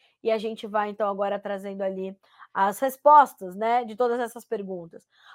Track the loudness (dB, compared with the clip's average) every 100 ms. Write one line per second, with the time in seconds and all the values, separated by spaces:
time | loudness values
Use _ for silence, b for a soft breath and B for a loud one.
0 | _ _ -2 -2 -4 -8 -6 -4 -4 -4
1 | -4 -2 -4 -4 -6 -8 -8 -6 -6 -6
2 | -10 -12 B B B 0 0 0 -4 2
3 | 8 8 8 0 -12 -4 0 0 -2 -2
4 | 0 0 -4 -8 -8 -8 -6 -10 -12 -20
5 | _ b b